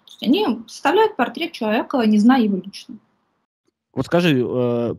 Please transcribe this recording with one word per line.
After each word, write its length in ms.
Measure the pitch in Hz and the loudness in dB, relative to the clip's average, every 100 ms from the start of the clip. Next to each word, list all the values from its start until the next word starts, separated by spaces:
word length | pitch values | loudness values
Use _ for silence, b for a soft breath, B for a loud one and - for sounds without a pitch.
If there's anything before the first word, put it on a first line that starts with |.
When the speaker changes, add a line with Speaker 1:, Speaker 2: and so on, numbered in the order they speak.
Speaker 1:
То 80 | _ | _
есть 100 | - | -4
они 420 | 202 349 403 214 - | 0 0 0 -4 -10
составляют 500 | - - 381 440 - | -6 0 2 2 0
портрет 360 | 233 233 330 | -4 -4 -10
человека, 500 | - 214 220 330 269 220 | -6 -4 -2 -2 0 2
не 120 | 214 | 4
зная 240 | 220 262 | 4 4
его 140 | 214 190 | 2 -2
лично. 400 | 196 - - 220 _ _ _ _ _ _ _ _ _ - | -8 -16 -20 -20 _ _ _ _ _ _ _ _ _ -10
Speaker 2:
Вот 100 | - | -2
скажи, 380 | 170 180 131 104 | 0 2 2 0
э, 480 | 123 123 120 117 | -2 -2 -2 -4